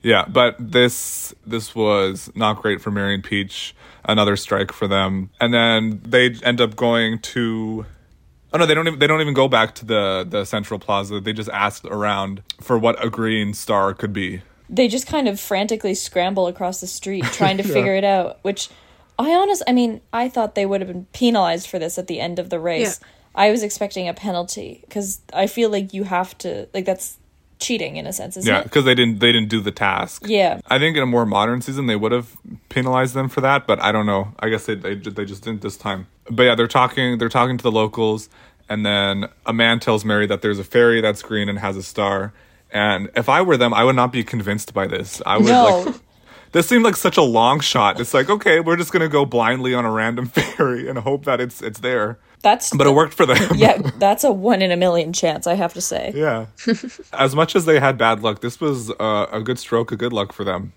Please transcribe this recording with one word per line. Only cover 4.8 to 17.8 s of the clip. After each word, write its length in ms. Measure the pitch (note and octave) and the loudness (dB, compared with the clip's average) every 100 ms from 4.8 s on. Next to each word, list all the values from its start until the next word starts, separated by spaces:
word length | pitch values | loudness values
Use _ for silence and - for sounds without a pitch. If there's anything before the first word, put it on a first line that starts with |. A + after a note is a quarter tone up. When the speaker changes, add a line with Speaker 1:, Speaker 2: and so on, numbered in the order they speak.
| G2+ | -2
Speaker 1:
them. 420 | G2 F#2+ F#2+ F#2+ _ | 0 0 -4 -8 _
And 120 | A#2+ | 0
then 480 | A#2+ A#2 A2+ A2 G#2 | 2 2 2 0 -6
they 300 | A#2 B2+ B2 A2+ | 0 2 2 0
end 180 | B2 A#2+ | -2 0
up 160 | A2+ A2 | -2 0
going 420 | A#2+ A#2 A2+ A2+ | 0 2 0 -4
to, 640 | - B2 A#2 A2+ A2 A2 G#2+ - _ _ _ _ _ | -6 -4 -4 -4 -6 -8 -12 -20 _ _ _ _ _
oh 60 | E3 | 2
no, 60 | D#3+ | 4
they 80 | |
don't 120 | D3+ E3 | 4 0
even, 120 | C#3+ | 2
they 60 | D3 | 2
don't 140 | D#3 | 4
even 140 | D3+ | 2
go 140 | C3+ C3+ | 2 4
back 260 | A#2+ A2 - | 4 2 -2
to 80 | |
the, 400 | A2 A2 G2 F#2+ F2+ | -2 0 2 -2 -2
the 160 | G#2 | -6
central 340 | F#2+ A2 G#2 G2+ | -4 -6 -6 -8
plaza. 420 | - G2+ G2 G#2 | -4 -4 -4 -8
They 120 | G2+ | -6
just 180 | A2 F#2 | -8 -6
asked 340 | G2+ G2+ - | -2 -2 -4
around 580 | - G#2 G#2 G2 G2 G2+ _ - | -10 -4 -2 -2 -4 -8 _ -16
for 180 | - A#2+ | -2 2
what 260 | A2+ A2+ | 2 0
a 60 | A2+ | -4
green 440 | A#2 A2+ A2 G#2 | -4 -2 -2 -4
star 380 | G2 - G#2 G2 | -6 -2 0 0
could 200 | F#2+ G#2 | -2 -6
be. 300 | G2 F#2+ F#2 - _ - | -6 -6 -8 -14 _ -6
Speaker 2:
They 160 | F#3+ B3 | 0 0
just 200 | B3 - | 0 -4
kind 220 | D#4 B3 | -2 -2
of 120 | G3+ | -4
frantically 540 | - F#3+ G#3 A3 G3+ | -4 -4 -2 -4 -4
scramble 520 | F#3+ - F#3 F3+ G3 F3+ | -4 -4 -2 -2 0 -2
across 340 | F3+ F3+ F#3+ | -4 -8 -8
the 60 | F3+ | -12
street 380 | - F#3+ G3 | -12 -8 -6
Speaker 1:
<laughs> 80 | B2+ | -6
Speaker 2:
trying 240 | - G3 G3 | 0 0 0
to 80 | G3+ | 0
Speaker 1:
Yeah. 60 | |
Speaker 2:
figure 200 | D3+ | 0